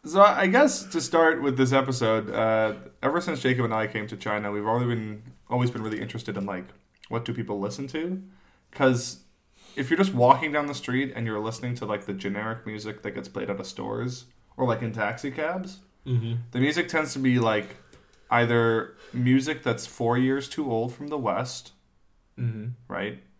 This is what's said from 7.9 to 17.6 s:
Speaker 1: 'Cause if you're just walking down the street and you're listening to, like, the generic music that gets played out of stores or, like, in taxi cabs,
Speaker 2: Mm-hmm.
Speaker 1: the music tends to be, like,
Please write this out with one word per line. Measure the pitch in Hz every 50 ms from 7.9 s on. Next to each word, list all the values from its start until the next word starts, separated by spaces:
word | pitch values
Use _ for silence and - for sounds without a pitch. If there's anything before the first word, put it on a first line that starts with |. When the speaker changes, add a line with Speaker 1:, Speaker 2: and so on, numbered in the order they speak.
| - 156 165 180 185 190 - - _ _ _ _ _ _ _ _
Speaker 1:
'Cause | - - 139 131 127 120 - - - - - _ _ _ _ _ _ _ - - -
if | - 131 123
you're | 165
just | 175 196 190
walking | 135 123 120 123 139 - 160 151
down | 147 151 147
the | 143 139
street | - - - 123 131 139 131 131
and | 127 117
you're | 113 110 104
listening | 107 110 113 - 127 123 120
to, | 123 -
like, | 107 104 101 101
the | -
generic | 98 95 - 98 98 104 110 110 113 113 -
music | 107 107 107 107 107 104 - -
that | 104
gets | 101 98 -
played | - - 107 104 101
out | 98 98
of | 98
stores | - - - 110 110 113 117 120 127 127 - - _ _ _ _ _ _ -
or, | 131
like, | 120 113 -
in | 120 110
taxi | 101 113 107 104 113 - - 139
cabs, | 131 156 151 160 180 190 185 - - - - _ _ _ _
Speaker 2:
Mm-hmm. | 131 123 117 113 113 117 117 - -
Speaker 1:
the | - 127
music | 131 147 151 175 175 175
tends | 175 160 156 135 -
to | 135
be, | 135 127 123 120
like, | 117 110 107 107